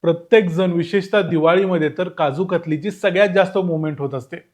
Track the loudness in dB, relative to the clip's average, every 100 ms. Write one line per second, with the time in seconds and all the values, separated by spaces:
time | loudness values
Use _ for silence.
0 | 0 -2 4 4 4 0 0 0 0 -2
1 | 0 0 0 2 4 4 2 0 -2 -2
2 | -8 -2 -2 -2 -2 -2 -2 -6 -6 -2
3 | -2 2 2 4 2 0 -2 -2 -4 -4
4 | -6 -6 -10 -16 _